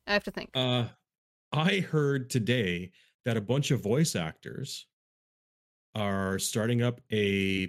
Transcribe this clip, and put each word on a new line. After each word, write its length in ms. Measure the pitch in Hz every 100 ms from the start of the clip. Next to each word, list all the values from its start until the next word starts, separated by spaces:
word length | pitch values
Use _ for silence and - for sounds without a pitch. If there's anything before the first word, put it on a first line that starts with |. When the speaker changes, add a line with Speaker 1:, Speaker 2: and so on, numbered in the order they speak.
| -
Speaker 1:
I 60 |
have 100 | 202
to 80 | 202
think. 180 | - - 131
Speaker 2:
Uh, 300 | 127 123 117 - _ _ _ _ _
I 280 | 143 165 196
heard 500 | - 156 143 139 123
today 640 | 127 104 123 95 87 90 - _ _ 123
that 120 | 113
a 40 |
bunch 300 | 101 135 143
of 100 | 123
voice 340 | 98 127 160 98
actors 720 | 80 - - - 139 - - _ _ _ _ _ _ _ _ _ _ 110
are 440 | 101 98 95 95
starting 420 | - 113 110 120
up 180 | 120 120 -
a 560 | 107 101 98 98 95